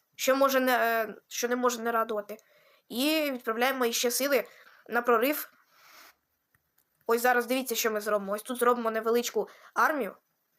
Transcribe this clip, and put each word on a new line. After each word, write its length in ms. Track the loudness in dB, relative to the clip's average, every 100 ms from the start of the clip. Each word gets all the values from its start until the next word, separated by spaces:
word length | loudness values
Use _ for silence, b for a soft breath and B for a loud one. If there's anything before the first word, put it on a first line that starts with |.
| _ -6
що 200 | 0 4
може 240 | 4 4
не, 420 | 2 2 2 0
е, 120 | -2 -8 -14
що 200 | -6 -4
не 80 | 0
може 260 | 0 0
не 100 | -2
радувати. 440 | -2 -2 -4 -8 -12 b b b b b
І 420 | -2 0 2 0
відправляємо 560 | -4 -4 0 0 2 0
іще 240 | 0 -2
сили 340 | 0 2 0 0 B B B B
на 140 | -2
прорив. 480 | 2 4 2 -2 -6 _ _ B B B B B _ _ _ _ _ _ _ _ -2
Ось 140 | 2
зараз 260 | 4 2 2
дивіться, 280 | -2 -2
що 160 | -2 -2
ми 100 | -2
зробимо. 320 | -2 -2 -2
Ось 100 | -6
тут 160 | -6 -2
зробимо 320 | 2 2 0
невеличку 580 | -4 0 0 0 -4 -6 B B
армію 420 | 0 0 0 -4 -8 _ _ _